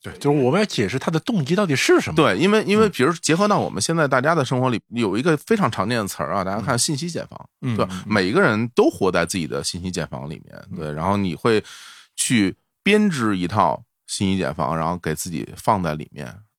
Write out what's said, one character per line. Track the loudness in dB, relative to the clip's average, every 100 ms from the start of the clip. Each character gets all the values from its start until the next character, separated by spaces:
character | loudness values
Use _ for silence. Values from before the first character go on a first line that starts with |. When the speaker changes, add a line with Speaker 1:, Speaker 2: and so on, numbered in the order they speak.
Speaker 1:
对， | -16
就 | -4 0
是 | 2
我 | 2
们 | 2
要 |
解 | 0 -2 -2
释 | -2
他 | -2
的 | -2
动 | -2 -2
机 | 0
到 | 0
底 | 2 0
是 | 4 2
什 | 4
么。 | 4
Speaker 2:
对， | 4 4
因 | 4
为， | 2
因 | 2 2
为 | 2
Speaker 1:
嗯。 |
Speaker 2:
比 | 2
如 | 0
结 | 0 0 2
合 | 2
到 | 2
我 | 0
们 | -2
现 | -2 0
在 | 2
大 | 2
家 | 2
的 | 2
生 | 0 0
活 | 0
里， | 0 _
有 | -2 0 2
一 |
个 | 2 0
非 | 0 0
常 | 2
常 | 0 -2
见 | -2
的 | -4
词 | -4
儿 | -4
啊， | -2
大 | -2
家 | -4
看 | -2 0
信 | 0 -2
息 | -6
茧 | -8 -10
房， | -16 -20 _
Speaker 1:
嗯。 | -6 -2
Speaker 2:
对 | -2
吧？ |
Speaker 1:
嗯， | -4
嗯， |
嗯。 | -2
Speaker 2:
每 | 0 2
个 | 4
人 | 2 2 0
都 | 2 2
活 | 2 0
在 | 2
自 | 0 -2
己 | -4
的 | -4
信 | -6 -6
息 | -6
茧 | -6 -6
房 | -8 -10
里 | -12
面， | -16 -20 -14
Speaker 1:
嗯。 | -10
Speaker 2:
对， | -8
然 | -4 0
后 | 0
你 | 0 0
会 | 2 0 0 -18 -20 -20 -20 -6
去 | 0 2 2 0 _ _
编 | 2 4 4
织 | 2 0 0
一 | 0
套 | 0 0 0 -8 _ -12
信 | -2 0
息 | 0
茧 | -2
房， | -2 -2 -2
然 | -2
后 | -4
给 | -4
自 | -6 -6
己 | -8 -10 -6
放 | -2 0
在 | -2
里 | -6 -8
面。 | -14 -16 -16 -20